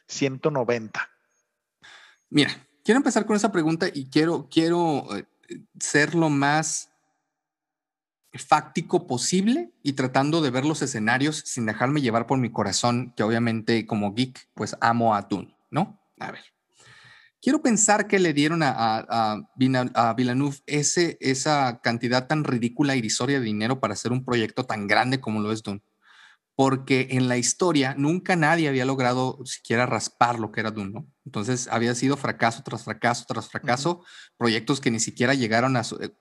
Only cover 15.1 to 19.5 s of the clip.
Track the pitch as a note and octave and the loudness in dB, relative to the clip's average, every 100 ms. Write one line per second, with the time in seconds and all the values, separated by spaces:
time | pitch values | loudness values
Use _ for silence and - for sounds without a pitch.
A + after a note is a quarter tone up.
15.1 | G#2 G2+ G2 - _ - D3+ G3+ - _ | 2 -2 -6 -8 _ -8 -4 -4 -8 _
16.1 | - - - - _ _ _ - - - | -16 -14 -14 -20 _ _ _ -20 -20 -20
17.1 | - _ _ - D4+ C#4+ G#3 - G#3 G3+ | -20 _ _ 0 2 2 2 4 4 4
18.1 | G3+ F3 C#3+ D3+ E3+ D3 A2+ A2+ A2 - | 4 4 4 2 2 0 2 0 0 -2
19.1 | A#2 A2 G#2+ - | 0 0 -2 -6